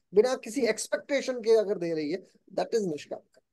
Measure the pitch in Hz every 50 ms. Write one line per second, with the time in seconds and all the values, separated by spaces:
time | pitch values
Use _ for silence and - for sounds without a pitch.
0 | _ _ - 196 220 254 262 254 - 233 214 285 240 214 214 214 - - 302 294
1 | - - 294 262 - 262 254 247 208 226 226 220 208 190 208 180 170 170 165 156
2 | 151 143 170 196 - _ _ _ _ - - - 185 185 - 226 202 175 147 143
3 | - - - - _ _ _ _ _ _